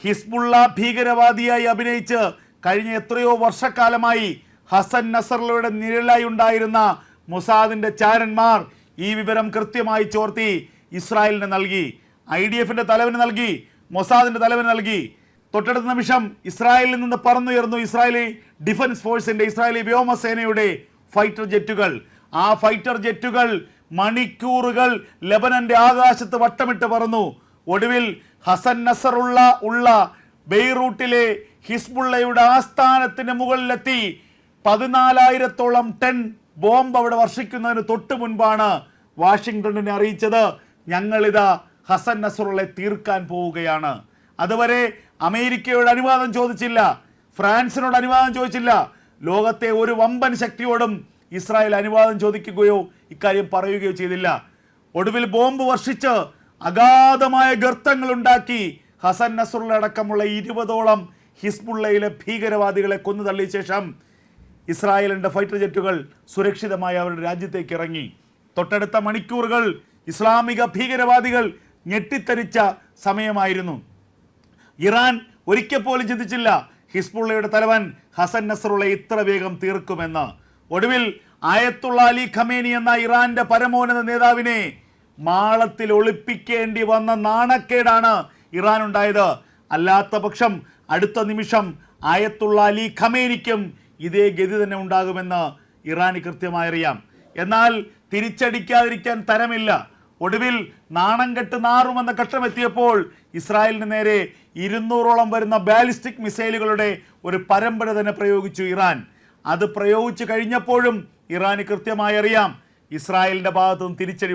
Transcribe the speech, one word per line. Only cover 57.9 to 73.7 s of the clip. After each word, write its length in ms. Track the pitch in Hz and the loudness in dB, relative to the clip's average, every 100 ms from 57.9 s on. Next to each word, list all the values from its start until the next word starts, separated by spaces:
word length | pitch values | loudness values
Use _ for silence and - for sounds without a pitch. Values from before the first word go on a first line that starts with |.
| 269 254 247 247 247 247 233 180 - _ _ | 0 -2 0 4 2 2 -6 -6 -10 _ _
ഹസൻ 280 | 180 185 233 226 | -2 0 -2 -2
നസറുള്ള 360 | 220 233 226 | -4 -6 -2
അടക്കമുള്ള 480 | 214 214 214 208 208 208 208 | 0 0 -4 -4 -2 -2 -4
ഇരുപതോളം 600 | 220 233 220 226 220 214 170 _ _ _ | -6 -6 -4 0 2 2 -2 _ _ _
ഹിസ്ബുള്ളയിലെ 640 | 208 208 226 220 214 208 208 208 | -8 -8 -8 -4 0 0 -2 -6
ഭീകരവാദികളെ 760 | - 226 220 208 202 196 196 196 | -10 -6 -2 -2 0 0 -2 -4
കൊന്നു 280 | 196 208 | -6 -6
തള്ളിയ 240 | 196 196 196 196 | -6 -4 -4 -6
ശേഷം 280 | 180 196 175 - _ _ _ _ - _ - | -6 -6 -6 -14 _ _ _ _ -20 _ -10
ഇസ്രായേലിൻ്റെ 560 | 165 202 196 202 190 185 | -4 0 2 0 -2 -4
ഫൈറ്റർ 220 | 196 202 202 | -2 -4 -4
ജെറ്റുകൾ 380 | 196 196 190 165 143 _ _ | -4 -2 -2 -4 -8 _ _
സുരക്ഷിതമായി 640 | 190 196 196 214 185 180 180 | -4 -2 -4 -6 -6 -4 -4
അവരുടെ 200 | 175 165 170 | -4 -6 -8
രാജ്യത്തേക്ക് 460 | 180 185 185 156 165 | -8 -8 -10 -8 -8
ഇറങ്ങി. 280 | 165 160 110 - _ _ _ - | -8 -10 -12 -18 _ _ _ -8
തൊട്ടടുത്ത 400 | 175 208 208 220 | -4 -4 -2 -2
മണിക്കൂറുകൾ 680 | 208 220 - 240 220 240 214 - _ _ - | -2 -6 -6 -6 -2 0 -2 -4 _ _ -12
ഇസ്ലാമിക 560 | 160 220 233 233 226 | -2 2 2 0 -2
ഭീകരവാദികൾ 800 | 233 190 254 254 247 247 247 240 214 - _ _ 170 | -2 -2 -4 0 4 4 4 0 -2 -6 _ _ -6
ഞെട്ടിത്തരിച്ച 720 | 208 208 269 - 240 214 226 202 - _ _ | -6 -4 -6 -4 -4 -2 0 0 -2 _ _
സമയമായിരുന്നു. 720 | - 208 214 202 190 185 180 | -4 -2 -2 -2 -2 -2 -6